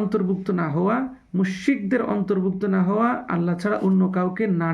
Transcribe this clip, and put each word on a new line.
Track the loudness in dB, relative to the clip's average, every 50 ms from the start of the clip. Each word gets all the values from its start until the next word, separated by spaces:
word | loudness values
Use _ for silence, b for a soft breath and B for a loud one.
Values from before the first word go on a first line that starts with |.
অন্তর্ভুক্ত | 0 0 0 0 0 0 -2 -2 -2 -2 -2 -2
না | -2 0 0
হওয়া, | 0 0 0 0 0 -2 -6 B B B B -2 0
মুশরিকদের | 0 0 -2 -2 0 0 0 0 0 0 0 0 0 0 -2
অন্তর্ভুক্ত | -2 0 0 0 0 0 0 -2 -2 -2 0 2
না | 2 2 2
হওয়া, | 2 2 2 0 0 -2 -4 -4 -2
আল্লাহ | 0 0 0 -2 -2
ছাড়া | -2 -2 -2 0 2
অন্য | 2 4 4 4 2 2
কাউকে | 0 0 0 0 0 0 0 2 2
না | 2 0